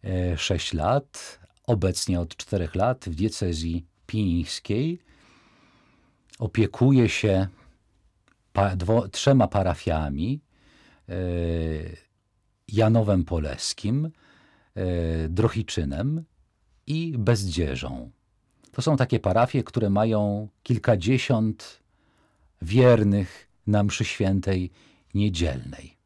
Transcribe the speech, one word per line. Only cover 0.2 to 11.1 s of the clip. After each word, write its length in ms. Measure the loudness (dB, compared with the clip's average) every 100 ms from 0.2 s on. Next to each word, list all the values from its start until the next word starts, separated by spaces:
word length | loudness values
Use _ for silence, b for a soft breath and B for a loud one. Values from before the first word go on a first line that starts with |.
| 0 -2
sześć 340 | -2 -2 -2
lat. 680 | -2 0 0 -2 -18 -18 -20 -20 _ -2
Obecnie 540 | 0 0 -2 -2 -2
od 160 | -4 -10
czterech 380 | -6 -4 -2
lat 300 | 0 -2 -2 -6
w 60 |
diecezji 720 | -4 -4 -2 -4 -4 -4 -6 -8 _ _
pińskiej. 920 | -4 0 -2 -4 -8 -4 -4 -2 -6 b b b b b b b b b b b b b -8
Opiekuję 720 | -4 0 0 2 4 6 4
się 380 | 2 2 2 0 b b b b _ _ _ _ _ _
pa-, 240 | 0 0 0
dwo-, 320 | 0 0 0
trzema 400 | -2 4 4 4
parafiami, 920 | 2 0 -2 -2 -2 -2 -4 -4 -4 _ b b b b b
e, 60 | -12